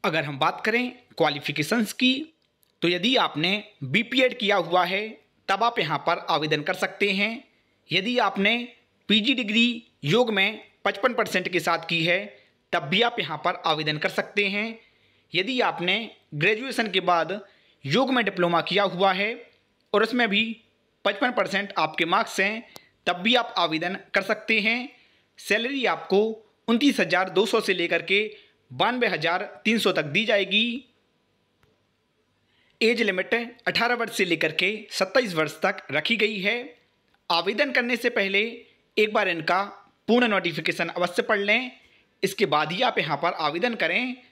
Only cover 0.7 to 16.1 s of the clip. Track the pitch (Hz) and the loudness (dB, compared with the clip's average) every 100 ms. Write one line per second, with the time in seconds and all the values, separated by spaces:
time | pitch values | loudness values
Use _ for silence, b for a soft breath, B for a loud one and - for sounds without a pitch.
0.7 | 233 247 - _ - 156 143 - 147 151 | 0 -2 -8 _ 0 0 0 -6 -4 0
1.7 | 233 214 - 254 262 311 _ _ _ _ | 0 0 0 0 0 -6 _ _ _ _
2.7 | _ 165 175 208 254 160 143 170 208 - | _ 0 0 2 2 2 0 0 -2 -6
3.7 | _ 131 175 233 254 254 - 202 202 165 | _ -2 -2 0 2 2 2 0 2 2
4.7 | 180 175 190 220 - _ _ - 196 233 | 2 2 -2 -6 -12 _ _ -2 2 2
5.7 | 233 160 147 - 175 - 160 156 151 151 | 2 -2 0 0 -2 0 0 0 -2 -2
6.7 | 185 190 - 202 190 208 233 - _ _ | -2 -4 0 0 0 -2 -4 -14 _ _
7.7 | _ _ 170 196 247 202 196 202 233 240 | _ _ -2 0 0 0 2 2 0 -4
8.7 | - _ _ - 214 214 254 208 214 240 | -16 _ _ 0 2 2 0 0 2 2
9.7 | 233 _ _ 143 226 240 196 202 214 - | 0 _ _ 0 2 2 2 0 -4 -18
10.7 | _ 196 196 262 226 208 185 180 175 160 | _ -4 0 0 0 0 -2 0 -2 0
11.7 | 165 165 170 160 180 208 b b b _ | -2 -2 -2 2 0 -2 b b b _
12.7 | 175 147 190 233 240 165 151 170 185 170 | -2 0 2 2 0 -8 -2 -2 -2 0
13.7 | 156 151 151 190 - 196 202 202 202 226 | 0 -2 -2 -2 -2 -4 -2 -2 -2 -6
14.7 | 226 b b b b b 165 196 254 196 | -10 b b b b b -2 -2 0 0
15.7 | - 175 202 220 | 0 -2 -2 -4